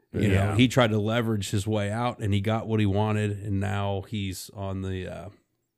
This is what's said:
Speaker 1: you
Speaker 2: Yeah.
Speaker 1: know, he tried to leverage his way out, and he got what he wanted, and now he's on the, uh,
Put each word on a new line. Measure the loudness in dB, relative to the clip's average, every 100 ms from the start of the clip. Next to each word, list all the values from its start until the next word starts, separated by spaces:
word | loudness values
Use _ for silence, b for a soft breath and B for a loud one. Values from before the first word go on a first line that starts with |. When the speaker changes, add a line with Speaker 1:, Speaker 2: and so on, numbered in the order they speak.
| _
Speaker 1:
you | 0 2
Speaker 2:
Yeah. | 4 4
Speaker 1:
know, | 4
he | 4
tried | 6 4
to | 2
leverage | 0 0 0 0 0
his | -2 0
way | 0 -2
out, | -2 -4 -2
and | 0
he | 2
got | 2 0 0
what | 2
he | 4
wanted, | 4 2 0 -2 -4
and | -2 -2
now | 0 -2 -2 -4 -4
he's | -6 -6 -6 -12
on | -10 -6 -6
the, | -4 -6 -6
uh, | -10 -14 -18 _ _ _